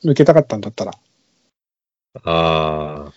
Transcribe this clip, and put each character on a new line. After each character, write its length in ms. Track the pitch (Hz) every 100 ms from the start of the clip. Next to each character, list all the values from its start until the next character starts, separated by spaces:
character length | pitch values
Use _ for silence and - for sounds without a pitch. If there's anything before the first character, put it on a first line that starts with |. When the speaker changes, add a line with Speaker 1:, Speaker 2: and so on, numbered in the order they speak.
Speaker 1:
抜 100 | 165
け 120 | 135 147
た 80 |
か 80 | 156
っ 60 | -
た 100 | 113
ん 40 |
だ 80 | 104
っ 40 |
た 120 | - 98
ら。 60 | - _ _ _ _ _ _ _ _ _ _ _ -
Speaker 2:
あ 840 | 85 82 82 80 78 78 76 76
ー、 20 | 73